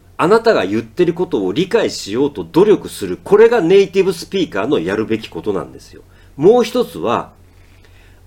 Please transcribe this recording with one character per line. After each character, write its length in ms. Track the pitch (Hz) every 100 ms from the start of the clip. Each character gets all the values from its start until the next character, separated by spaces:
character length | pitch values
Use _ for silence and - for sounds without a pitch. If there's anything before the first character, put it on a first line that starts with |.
| _ -
あ 100 | 156
な 140 | 220
た 140 | 226
が 120 | 165 95
言 140 | 107
っ 20 |
て 220 | 113 -
る 100 | 175
こ 120 | 170 175
と 180 | 131
を 80 | 92
理 160 | 107 185
解 220 | 226 147
し 220 | - 98
よ 140 | 110 139
う 40 |
と 120 | -
努 200 | 85 151
力 240 | 214 175 -
す 180 | - 95
る。 120 | 90
こ 140 | - 208
れ 120 | 226
が 120 | 233
ネ 220 | 165 196
イ 60 | 196
テ 120 | 196
ィ 40 |
ブ 80 | 190
ス 160 | 185 -
ピ 160 | 196
ー 40 | 156
カ 140 | 98
ー 40 | 110
の 140 | 135
や 160 | 90 101
る 100 | 104
べ 120 | 110
き 100 | -
こ 140 | 87
と 100 | 104
な 100 | 92
ん 100 | 67
で 60 | 67
す 140 | -
よ。 100 | - - - - -
も 260 | 165 247
う 20 |
一 200 | 233 254
つ 140 | - 82
は、 340 | 92 107 - _ - _ _ _ - - - -